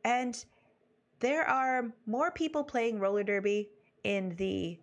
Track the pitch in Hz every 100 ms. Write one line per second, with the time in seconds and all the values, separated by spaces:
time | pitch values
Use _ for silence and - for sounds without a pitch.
0 | 226 247 247 226 - _ _ _ _ _
1 | _ - 247 311 - 262 262 254 233 -
2 | - 240 339 - 320 302 294 247 233 214
3 | 196 208 202 202 202 208 208 - _ _
4 | 208 202 185 170 190 190 170 170